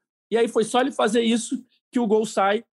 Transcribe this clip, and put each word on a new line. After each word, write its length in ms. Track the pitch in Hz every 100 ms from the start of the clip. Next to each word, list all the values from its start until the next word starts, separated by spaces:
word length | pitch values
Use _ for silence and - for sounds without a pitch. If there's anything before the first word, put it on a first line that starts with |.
| _ _ -
E 60 | 220
aí 120 | 233
foi 160 | 226
só 160 | 220 247
ele 100 | 269
fazer 320 | - 233 233
isso 420 | 226 233 - - - _ _
que 80 | 247
o 60 | 233
gol 200 | 214 220
sai, 380 | 214 196 220 -